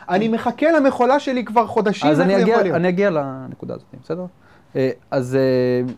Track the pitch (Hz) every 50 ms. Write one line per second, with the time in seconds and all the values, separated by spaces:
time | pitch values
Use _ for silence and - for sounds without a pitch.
0 | - - 180 190 220 226 226 220 - 240 226 - 285 320 330 311 269 269 262 -
1 | 240 247 269 285 285 285 254 247 214 - 214 240 220 202 - 226 196 214 196 -
2 | - 147 151 151 180 185 196 196 185 208 226 233 202 180 165 165 175 185 180 185
3 | 202 202 170 151 139 139 131 131 131 127 139 - - - 120 - - _ - -
4 | 127 - 160 175 180 180 - _ _ - - - _ _ - 139 131 131 - -
5 | _ _ - 139 123 123 127 135 131 131 127 127 127 127 123 123 127 127 117